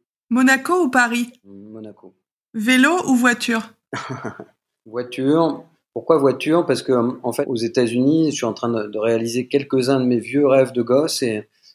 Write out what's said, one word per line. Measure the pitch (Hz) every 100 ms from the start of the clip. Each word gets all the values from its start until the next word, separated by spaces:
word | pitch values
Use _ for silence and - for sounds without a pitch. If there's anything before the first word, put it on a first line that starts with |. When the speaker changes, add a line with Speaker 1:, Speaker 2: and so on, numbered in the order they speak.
| _ _ -
Speaker 1:
Monaco | 233 262 269 262 359
ou | 311
Paris ? | 254 240 240 240 -
Speaker 2:
Monaco. | - 98 107 110 110 101 95 _ _ _ _
Speaker 1:
Vélo | 226 214 254 277 359 -
ou | 254
voiture ? | 247 240 - 226 - _ _
Speaker 2:
<laughs> | 131 - 127 110 - - _ _ _ -
Voiture. | 113 123 - 131 160 160 139 - _ _
Pourquoi | - - 160
voiture ? | 139 127 151 165 165
Parce | 123
que, | - 127 120 127
en | 123
fait, | 117 143
aux | 123
États-Unis, | 117 123 120 120 135 160 160
je | -
suis |
en | 117
train | - 120
de, | 117 104
de | 107
réaliser | 113 113 117 117 127
quelques-uns | 143 139 135 127 139
de |
mes | 127 120
vieux | 101 135 143
rêves | 135 127
de | 120
gosse | 117 131 160 -
et | 127 107 104 _ _